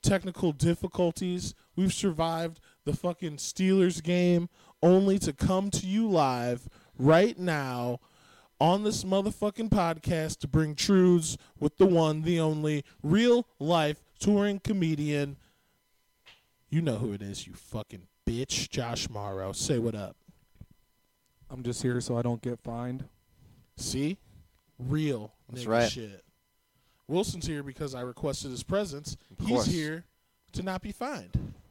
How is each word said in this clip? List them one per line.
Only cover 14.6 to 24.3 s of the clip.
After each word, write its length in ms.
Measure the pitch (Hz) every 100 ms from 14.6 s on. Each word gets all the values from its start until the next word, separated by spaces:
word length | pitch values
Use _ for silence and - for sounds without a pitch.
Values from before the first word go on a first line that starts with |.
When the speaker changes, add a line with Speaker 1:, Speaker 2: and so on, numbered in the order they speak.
Speaker 1:
comedian. 760 | - 202 165 156 147 147 143 139 _ _ _ _ _ _ _ _ _ - _ _ _
You 120 | 151
know 140 | 165 107
who 160 | 117
it 80 | 101
is, 240 | 101 98 -
you 80 |
fucking 540 | 90 - 110 107 95 85 _ -
bitch, 420 | 117 135 - -
Josh 400 | - 117 117 -
Morrow. 440 | 110 101 95 95
Say 260 | - - 131
what 160 | 117
up. 220 | 110 95 - _ _ _ _ - _ _ _ _ _ _ _ -
Speaker 2:
I'm 120 | 131
just 180 | 123 120
here 160 | 127 123
so 160 | 117 120
I 20 |
don't 200 | 120 117
get 180 | 120 120
fined. 440 | - 117 123 131 - _ _ _ - - _ -
Speaker 1:
See? 400 | - 131 147 196 _